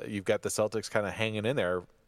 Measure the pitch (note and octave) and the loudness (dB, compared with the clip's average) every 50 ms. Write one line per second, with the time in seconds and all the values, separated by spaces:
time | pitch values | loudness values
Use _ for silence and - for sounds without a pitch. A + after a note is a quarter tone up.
0 | - - G#2+ G2+ F#2+ - G#2+ G#2 - G2 - - G#2+ G#2 - A2 G2+ - - A2 | -4 -6 -6 -4 2 2 0 2 2 -2 0 2 0 0 0 -4 -4 0 0 0
1 | G#2 F#2+ E2+ A2+ A2 A2 A2 G#2+ G#2 A#2 C#3+ C3+ F#2+ F2 F2+ F2+ F2+ - - _ | 0 0 -2 -2 -2 -2 0 0 0 0 2 2 2 2 0 -2 -4 -8 -20 _
2 | _ | _